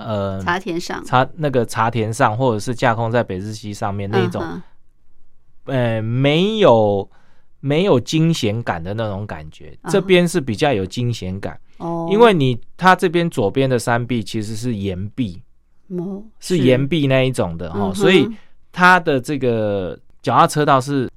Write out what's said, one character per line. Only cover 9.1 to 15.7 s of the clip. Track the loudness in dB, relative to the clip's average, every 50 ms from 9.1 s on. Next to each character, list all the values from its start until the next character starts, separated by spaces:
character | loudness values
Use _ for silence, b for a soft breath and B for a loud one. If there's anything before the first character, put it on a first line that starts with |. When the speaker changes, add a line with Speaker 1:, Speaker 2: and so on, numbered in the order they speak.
| -6 -6 -8
Speaker 2:
感 | -8 -10 -12 -14 -16
觉。 | -18 -18 -20 -20 -20 -14 -6
Speaker 1:
嗯 |
哼。 | -2 0
Speaker 2:
这 | 0
边 | 2 4 4 4 4
是 | 4 0 -2
比 | -2 -2 -2
较 | -2 0 0 0
有 | 0 -2
惊 | -4 -4 -4 -4 -4 -4
险 | -6 -6 -8 -8 -8
感。 | -8 -10 -12 -12 -18 -20 -18
Speaker 1:
哦。 | -12 -10 -8 -6 -6 -2 0
Speaker 2:
因 | 4 6
为 | 6 6 6
你， | 4 2 0 0 -2 -6 -12 -10
它 | 0 4 4 4
这 | 4 2 0
边 | 0 0 -2 0
左 | -2 0 -2 0
边 | 0 0 0 0
的 | 0 -2
山 | 0 0 -2 -2 -2
壁 | -2 -4 -4 -4
其 | -4 -6 -6 -6
实 | -6 -6
是 | -6 -4 -4 -4
岩 | -4 -4 -4 -4 -6 -8 -10
壁。 | -4 -4 -4 -4 -6 -10 -16 -20 -20 -20 _ _